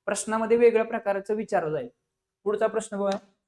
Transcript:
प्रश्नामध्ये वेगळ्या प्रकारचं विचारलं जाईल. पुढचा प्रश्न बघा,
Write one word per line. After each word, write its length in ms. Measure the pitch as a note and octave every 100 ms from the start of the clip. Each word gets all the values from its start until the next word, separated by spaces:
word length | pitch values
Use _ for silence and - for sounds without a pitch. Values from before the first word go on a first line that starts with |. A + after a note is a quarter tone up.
| -
प्रश्नामध्ये 520 | G3+ A3 A3 A3 A#3
वेगळ्या 280 | A#3 A3 A3+
प्रकारचं 500 | A3+ G3+ G3 G3 G#3+
विचारलं 360 | A3 F#3+ D#3
जाईल. 160 | D#3 D#3 _ _ _ _ _
पुढचा 240 | G3+ G#3 A3
प्रश्न 300 | A3 G#3+ G3+
बघा, 200 | G3 G3+ _ _